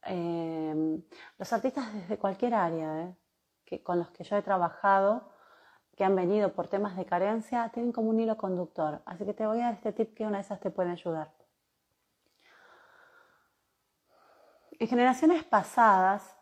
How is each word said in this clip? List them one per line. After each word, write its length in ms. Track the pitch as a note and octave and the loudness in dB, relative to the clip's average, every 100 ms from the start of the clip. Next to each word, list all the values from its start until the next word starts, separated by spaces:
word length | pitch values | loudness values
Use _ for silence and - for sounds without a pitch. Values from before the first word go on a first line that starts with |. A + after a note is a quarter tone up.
| - | -6
Eh, 920 | F3+ E3+ E3+ E3 D#3+ D#3 D#3 D#3+ D#3+ - - - _ | -4 -2 -2 -4 -4 -2 0 0 -2 -8 -20 -20 _
los 160 | F#3+ | -4
artistas 400 | A3+ C4 C#4 A#3 | -2 -2 -4 -8
desde 260 | G#3+ F3 G#3+ | -10 -6 -2
cualquier 360 | G3 F#3+ A#3+ | -2 0 0
área, 480 | A3+ F3 E3 D#3 D#3 | 2 0 0 -4 -6
¿eh? 140 | F3 F#3 _ _ _ _ | -8 -12 _ _ _ _
que, 180 | _ - | _ -12
con 160 | - F3 | -2 -2
los 120 | E3 | -2
que 120 | - | -10
yo 120 | - G#3 | -4 -4
he 60 | |
trabajado, 880 | G3+ F#3+ E3+ - G3+ G3 G3 A#3 - - _ - _ _ _ _ | 0 0 0 0 4 4 4 2 -4 -20 _ -20 _ _ _ _
que 80 | |
han 100 | F#3+ | 2
venido 380 | F#3+ F3+ G#3 G3+ | 2 2 2 0
por 160 | - E3 | -2 -4
temas 280 | G3 G#3 F#3 | -2 -2 -4
de 80 | |
carencia, 680 | F3 F3 G3 A3+ A3 B3 A#3 | -2 0 0 -2 -2 -4 -4
tienen 160 | A#3 A#3+ | -2 -4
como 200 | A#3 A3 | -2 0
un 100 | A3 | 2
hilo 160 | A3+ A3 | 0 -2
conductor. 680 | G3 F3+ F3 - D3+ D3+ | -2 -4 -4 -4 -4 -4
Así 200 | - F3+ | -12 -10
que 100 | G3+ | -8
te 120 | G3+ G#3+ | -4 -2
voy 140 | A3+ | 0
a 40 | |
dar 100 | A#3+ | -2
este 180 | A3 A3 | -4 -6
tip 220 | G#3 A3 | -2 -4
que 120 | - G#3+ | -4 -4
una 100 | G3+ | -4
de 60 | |
esas 180 | G3 F#3+ | -6 -8
te 100 | F#3+ | -6
puede 200 | F3+ F3+ | -2 -4
ayudar. 420 | F3 F3 E3 D3+ _ _ _ _ _ _ _ _ _ _ _ _ - - - _ - - - _ _ _ _ _ _ _ _ _ _ _ _ - _ _ - | -2 -4 -6 -6 _ _ _ _ _ _ _ _ _ _ _ _ -20 -20 -20 _ -20 -20 -20 _ _ _ _ _ _ _ _ _ _ _ _ -20 _ _ -6
En 80 | A3+ | 0
generaciones 560 | B3 B3 B3+ D#4+ F4 | 4 4 6 4 4
pasadas 920 | - G#3+ - - A3+ F#3+ F#3 G3+ - - | 4 2 2 4 6 8 4 2 -4 -20